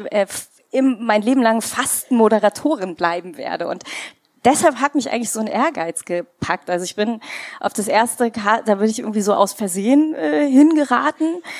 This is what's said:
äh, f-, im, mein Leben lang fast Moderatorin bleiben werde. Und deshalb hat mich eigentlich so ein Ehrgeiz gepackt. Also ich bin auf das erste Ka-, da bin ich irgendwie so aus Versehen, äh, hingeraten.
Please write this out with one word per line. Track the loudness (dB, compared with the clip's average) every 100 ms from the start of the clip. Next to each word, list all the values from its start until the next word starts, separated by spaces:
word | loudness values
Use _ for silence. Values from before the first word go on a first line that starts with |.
| -4
äh, | -2
f-, | -2 -6 -14 _ _
im, | 0 2 0
mein | 0 0
Leben | 2 2
lang | 4 2
fast | -2 -4 -4 -4 0
Moderatorin | 4 6 4 2 0 -2 -2 -4 -4
bleiben | -4 -4 -8 -12
werde. | -8 -6 -6
Und | -8 -10 -14 -14 -18 _ _
deshalb | 2 4 2 2
hat | 0
mich | -2 -2
eigentlich | -4 -4
so | -6
ein | -4
Ehrgeiz | -2 -2 -2 -6 -8
gepackt. | -6 -6 -6 _ -4 -4 -4
Also | -4
ich | -4 -4
bin | -4 -4 -10 -14 -14 -8
auf | -6
das | -4 0
erste | 2 2 0 -2
Ka-, | -2 0 0
da | 2 2
bin | 0
ich | -2
irgendwie | -4 -2
so | 2
aus | 2 2
Versehen, | 0 -6 -2 2 4 4
äh, | 0 -2 0 4
hingeraten. | 6 6 6 2 0 0 -2 -2 -4 -10 -14